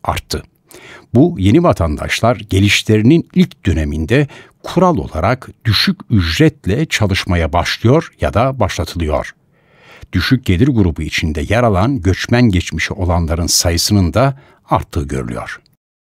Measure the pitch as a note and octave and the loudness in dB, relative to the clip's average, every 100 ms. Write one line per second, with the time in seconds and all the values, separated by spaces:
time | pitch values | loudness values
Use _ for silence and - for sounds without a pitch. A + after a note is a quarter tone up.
0 | - E2+ - D2 - _ _ - - - | -6 -6 -6 -8 -8 _ _ -20 -20 -20
1 | - A2+ D#3+ F2 F#2 C#3+ F3 A2 E2 D2 | -2 2 2 2 2 4 4 2 -2 -4
2 | - - A2+ F#2+ G#2+ F#2+ G2+ - - A2 | -6 -2 0 -2 -2 0 2 2 2 2
3 | A2 E3 - F3 F#3 - - D#2+ D2+ D2+ | 4 4 2 0 0 0 -2 -2 -2 -4
4 | D#2 C3 C#3+ - - _ - - F3+ A2 | 0 0 0 -6 -20 _ -8 0 0 0
5 | C2+ D#2+ F#2 B2+ - - - G2+ - - | -4 -4 -2 -2 -6 -8 -2 0 0 -4
6 | - A2 E2 D#2+ D#3 - - A2+ D#3+ - | 0 0 0 2 2 0 -4 -4 -2 -2
7 | G2+ F#2+ - F2 D#2+ F2 E2 - A2 D3+ | -2 -2 -2 -2 0 -2 -2 0 2 2
8 | - - D#2 F#2+ C3+ C3 F#2+ - F2 E2+ | 0 -4 -2 0 0 -2 -4 -4 -6 -4
9 | D#2+ C#2+ - - _ _ _ _ - - | -4 -4 -6 -12 _ _ _ _ -20 -20
10 | - F#2 - B2 - F2 C3+ A#2+ F2+ D#2 | -6 -4 0 0 2 2 2 2 0 0
11 | D#2 - D#2+ D#2 C#2 A2 A#2+ F#2 A2+ C#3 | -6 -4 -4 -4 -2 0 2 2 0 0
12 | F2+ F2+ - A#2+ B2 F2+ - D#2+ - D#2+ | -2 -2 0 2 4 2 -2 -6 -6 -4
13 | F2 F2 D#2+ E2 D#2 - F2+ E2 - G#2 | -2 0 0 -2 -2 0 0 0 0 2
14 | F2 F2+ C3+ C3+ - _ - C3 - - | 2 2 0 -2 -12 _ -4 -4 -2 -6
15 | C#2 C2 A#1 A1+ - - _ _ _ _ | -6 -6 -6 -10 -12 -16 _ _ _ _
16 | _ | _